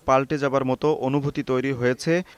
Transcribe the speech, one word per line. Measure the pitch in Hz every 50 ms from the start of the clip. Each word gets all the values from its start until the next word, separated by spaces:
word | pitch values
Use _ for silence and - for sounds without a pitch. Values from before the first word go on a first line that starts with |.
| -
পাল্টে | 139 131 135 135 131 160 139
যাবার | 139 135 131 135 131
মতো | 127 127 - - 151 151
অনুভূতি | - 123 131 139 147 139 143 - 147
তৈরি | 139 - 127 127 127 135
হয়েছে | 135 120 123 123 127 - - 165 165 180 180 - -